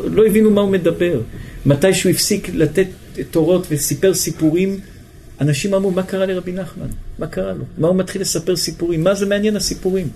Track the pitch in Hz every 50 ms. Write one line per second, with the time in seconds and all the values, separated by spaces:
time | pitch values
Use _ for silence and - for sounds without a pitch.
0 | - - 165 185 220 214 190 220 214 214 202 202 202 196 190 185 165 170 165 -
1 | 175 175 165 117 - - - - - - - - - 135 143 139 190 190 185 185
2 | - 185 160 - - - 208 190 - 185 175 170 156 147 - 196 185 185 - -
3 | - - - 190 - - - 165 156 170 185 175 180 - 151 143 - - 143 -
4 | - 190 175 180 - 170 160 - 160 156 156 180 190 196 196 196 - - - -
5 | - - - - - - - - 139 151 143 135 - 202 190 190 196 196 180 185
6 | 185 185 196 190 190 196 185 180 175 180 180 190 180 170 - 185 180 - - -
7 | - - - - 160 160 - 185 190 190 185 151 127 - - - 151 170 185 185
8 | 185 185 - 190 190 - - 165 165 185 180 - - 170 160 - 170 170 175 156
9 | 160 190 202 190 202 196 202 202 208 214 214 190 - - - - - 185 185 190
10 | 180 127 -